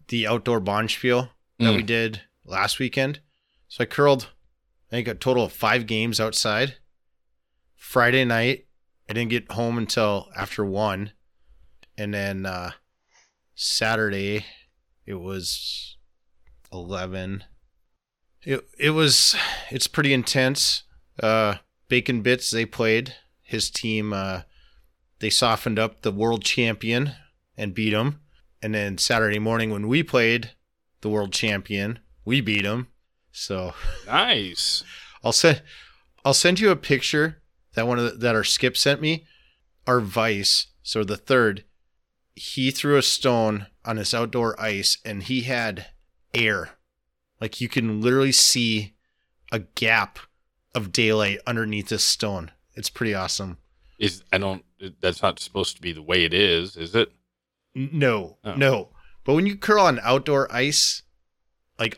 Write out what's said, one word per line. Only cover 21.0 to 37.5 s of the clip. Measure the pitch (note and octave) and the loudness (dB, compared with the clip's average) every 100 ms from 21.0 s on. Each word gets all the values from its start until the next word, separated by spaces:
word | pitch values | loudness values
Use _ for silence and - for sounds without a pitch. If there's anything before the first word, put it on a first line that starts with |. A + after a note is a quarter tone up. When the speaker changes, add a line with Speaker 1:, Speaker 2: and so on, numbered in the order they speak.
| _ - | _ -4
Speaker 1:
Uh, | A2 A2 G#2+ G2 _ _ - | 2 2 2 -2 _ _ 0
Bacon | B2 - B2 | 0 2 0
Bits, | A2 B2+ - | 2 0 0
they | A2+ A2+ | -2 -4
played. | - A2+ A2+ B2+ - _ _ | 0 2 2 0 -12 _ _
His | - A2+ - | -8 -4 -4
team, | - A2+ G#2+ G#2+ | -4 -4 -2 -2
uh, | G2 F#2+ F#2 - - - _ _ _ _ - | -4 -4 -6 -10 -20 -20 _ _ _ _ -6
they | A2 | -2
softened | - B2 A2 A#2 G#2+ | 2 2 2 0 -2
up | A2 - | -2 -2
the | A2 | -4
world | G2+ A2+ A#2 | 0 0 0
champion | - - A#2 G#2 A2 A#2 C#3+ B2 _ _ _ - | -2 0 0 -2 -2 -2 -2 -6 _ _ _ -10
and | G#2+ | -8
beat | F#2 G#2+ | -2 0
him. | G#2 C3 D3 _ _ _ _ | 2 0 -4 _ _ _ _
And | A2 | -6
then | G#2+ G2+ F#2 | -4 -4 -2
Saturday | - A#2 A2 G#2 | 0 2 2 0
morning | G#2+ A2+ A2 | 0 0 0
when | G#2 G#2+ | -2 0
we | C#3+ | 0
played | D#3+ B2+ A2+ A#2 A#2 - _ _ _ _ | 2 2 4 2 -2 -16 _ _ _ _
the | G#2+ | -4
world | G#2+ G2+ | -2 -2
champion, | - A2 G2+ - G2+ G2+ A#2 _ - | -2 -2 -2 -4 -4 -4 -8 _ -14
we | - C3+ | -2 -2
beat | G#2+ G#2 | 0 0
him. | G2+ A#2 B2+ _ _ _ _ | 0 -2 -6 _ _ _ _
So | - - F#2+ F#2 - - - - | -12 -8 -6 -6 -4 -4 -4 -2
Speaker 2:
Nice. | C3+ A#3 C#3+ F#2+ E2+ - - - - - - | 0 2 0 -2 -4 -4 -4 -6 -18 -20 -6
Speaker 1:
I'll | - | 0
send, | - E3 D3 - - - _ _ _ | 4 6 4 -2 -20 -20 _ _ _
I'll | C#3 | 0
send | C3+ F3+ F#3 | 4 4 6
you | G#3+ | 4
a | F3+ | 4
picture | - C3+ - D3+ D#3 D#3 _ | 2 0 2 0 0 -4 _